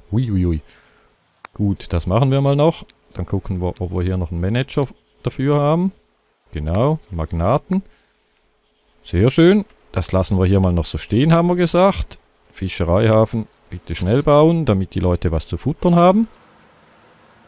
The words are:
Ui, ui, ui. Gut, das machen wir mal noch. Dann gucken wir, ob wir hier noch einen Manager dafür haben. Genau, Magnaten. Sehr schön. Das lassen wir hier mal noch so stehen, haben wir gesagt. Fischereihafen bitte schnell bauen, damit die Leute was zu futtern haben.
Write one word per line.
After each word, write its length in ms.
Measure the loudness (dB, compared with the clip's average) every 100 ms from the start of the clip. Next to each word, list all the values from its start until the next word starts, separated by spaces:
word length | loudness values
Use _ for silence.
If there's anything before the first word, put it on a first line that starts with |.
| -6
Ui, 180 | -4 -2
ui, 140 | 0
ui. 160 | 0 -2 -6 _ _ _ _ _ _ _ -16
Gut, 360 | -4 -4 -4 -4
das 120 | -4 0
machen 240 | 0 2
wir 120 | 2
mal 140 | 0 2
noch. 280 | 0 0 -8 _ _
Dann 100 | -12
gucken 380 | -6 -6 -4 -6
wir, 180 | -6 -6
ob 120 | -6
wir 100 | -4
hier 160 | -4 -4
noch 120 | -4
einen 120 | -4
Manager 440 | -2 -2 -4 -4 -4 -8 _ _
dafür 360 | -8 -4 -2 0
haben. 340 | 0 0 -2 -6 _ _ _ _ _
Genau, 460 | -8 -4 0 0 -2 -6
Magnaten. 720 | -8 -6 -2 0 0 -2 -4 -6 _ _ _ _ _ _ _ _ _ _ _
Sehr 260 | -6 0 2
schön. 340 | 4 4 4 0 _ _
Das 200 | -6 -2
lassen 260 | -2 0 0
wir 60 |
hier 160 | 2 2
mal 140 | 2
noch 100 | 0
so 140 | -2 -6
stehen, 340 | -4 0 2
haben 160 | 2 2
wir 80 | 0
gesagt. 600 | 0 2 2 0 -6 -12 _ _ _
Fischereihafen 920 | -10 -8 -4 0 2 4 4 2 -2 -8 _ _
bitte 240 | -16 -10
schnell 280 | -6 0 0
bauen, 440 | 4 4 4 2 0
damit 280 | 0 -2
die 60 | -2
Leute 320 | 0 0 -2
was 160 | -4 -4
zu 80 | -6
futtern 380 | -6 -2 2
haben. 340 | 4 4 4 0 _ _ _ _ _ _ _ _ _ _ _